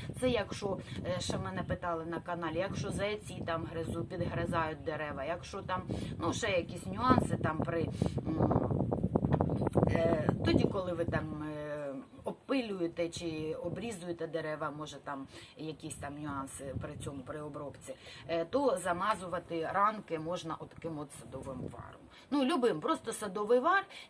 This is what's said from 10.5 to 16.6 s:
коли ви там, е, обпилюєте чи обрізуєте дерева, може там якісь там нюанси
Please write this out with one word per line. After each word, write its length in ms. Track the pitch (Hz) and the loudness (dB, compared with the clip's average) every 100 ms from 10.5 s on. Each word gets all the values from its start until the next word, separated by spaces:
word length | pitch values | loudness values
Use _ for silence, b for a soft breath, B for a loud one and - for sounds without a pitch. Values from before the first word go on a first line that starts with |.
| 339 | 6
коли 300 | - 202 180 | 6 2 0
ви 120 | 170 | 0
там, 380 | 170 160 156 151 | 2 0 0 -4
е, 520 | 151 151 151 147 143 135 - - | -6 -6 -6 -6 -6 -8 -10 -10
обпилюєте 840 | - - - 269 226 190 165 170 170 | -8 -6 -2 0 0 -2 -2 -2 -4
чи 440 | 165 170 156 156 | -2 -4 -4 -4
обрізуєте 760 | - 175 160 233 185 175 170 160 | -4 -4 -4 -6 -6 -6 -4 -4
дерева, 440 | 160 156 151 156 147 | -4 -2 -2 -4 -4
може 200 | 147 139 | -8 -10
там 300 | - 135 135 B B - | -8 -8 -8 B B -10
якісь 380 | 156 151 160 | -8 -8 -8
там 260 | - 143 147 | -8 -8 -6
нюанси 540 | 151 139 135 - | -6 -6 -6 -8